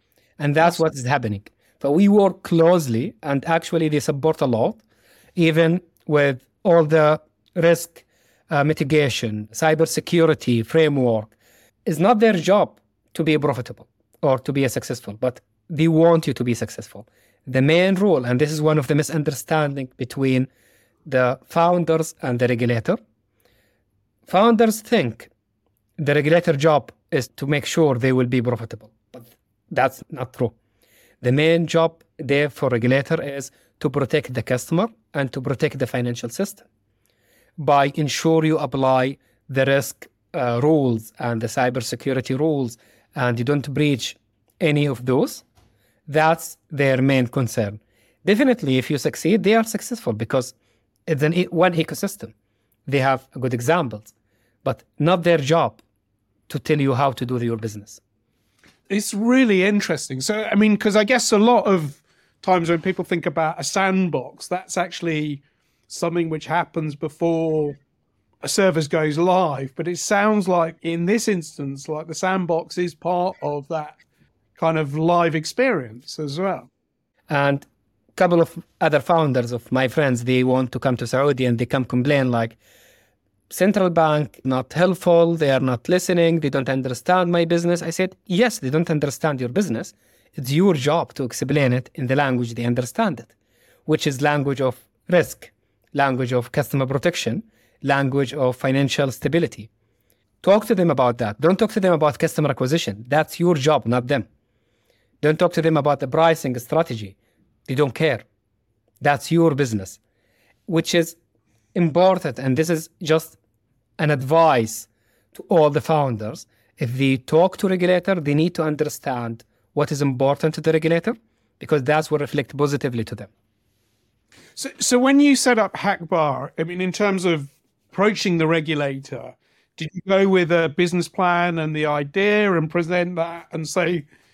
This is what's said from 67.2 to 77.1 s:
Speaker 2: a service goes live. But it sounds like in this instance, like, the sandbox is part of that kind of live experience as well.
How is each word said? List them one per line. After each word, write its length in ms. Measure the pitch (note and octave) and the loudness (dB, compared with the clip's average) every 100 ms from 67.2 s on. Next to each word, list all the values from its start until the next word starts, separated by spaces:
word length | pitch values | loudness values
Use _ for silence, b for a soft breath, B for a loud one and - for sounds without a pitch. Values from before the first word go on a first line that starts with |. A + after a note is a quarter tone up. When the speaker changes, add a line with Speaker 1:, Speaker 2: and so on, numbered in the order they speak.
| E3+ E3 E3 D#3 D3 C#3 _ _ _ _ _ _ | -2 -2 -2 -2 -4 -8 _ _ _ _ _ _
Speaker 2:
a 60 | - | -6
service 400 | - F#3+ D#3+ D3 | 0 2 2 -2
goes 300 | E3 D#3 D3 | -2 -2 0
live. 540 | F3 F#3 F3 C3+ C3+ - | 2 2 0 -4 -8 -8
But 100 | E3 | -8
it 120 | F3 | -6
sounds 500 | - G3+ G#3 G#3+ F#3 | -2 0 2 2 2
like 280 | F3+ E3 E3 | 0 0 -4
in 240 | E3+ E3+ E3+ | -6 -4 0
this 220 | A3 A3 | 0 0
instance, 600 | F#3+ D#3+ - C#3 C#3 C#3 | -2 -4 -10 -10 -10 -10
like, 200 | D#3 D#3 | -10 -8
the 60 | |
sandbox 600 | D#3 F#3 F#3+ F3 E3 E3+ - | -6 -2 -2 0 -2 -4 -6
is 180 | F3+ | -6
part 420 | - E3 F3+ F3+ F#3+ | -4 -4 -2 -2 -4
of 280 | D3 D3 C#3+ | -8 -8 -6
that 260 | D#3+ D3+ - _ _ _ _ _ _ | -8 -8 -16 _ _ _ _ _ _
kind 200 | E3 D#3+ | -2 0
of 180 | D3 D3+ | -2 -2
live 380 | D#3+ F3 E3+ | 2 2 2
experience 840 | D#3 D#3 - C4 F#3+ A#2+ A#2 - - | 0 -4 -2 0 0 -6 -14 -18 -10
as 180 | D3+ C#3+ | -10 -6
well. 300 | F#3+ F3 - _ _ _ _ | -6 -6 -10 _ _ _ _